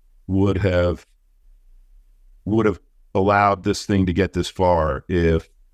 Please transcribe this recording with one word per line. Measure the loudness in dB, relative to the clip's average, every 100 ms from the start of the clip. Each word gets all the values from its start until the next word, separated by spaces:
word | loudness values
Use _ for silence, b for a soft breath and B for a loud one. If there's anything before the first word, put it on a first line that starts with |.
| _ _ -6
would | -2 0 0
have, | 0 0 0 -2 -10 _ _ _ _ -20 _ -20 _ -20 _ _ -20 -14 -4
would | 0 0
have | -2 _ _ _
allowed | -2 2 4 2 2
this | -2 -4 -2
thing | 0 0
to |
get | 0 -2
this | -2 -6
far | -2 0 0 -2 -4 -4
if, | -2 0 0 -4 _ _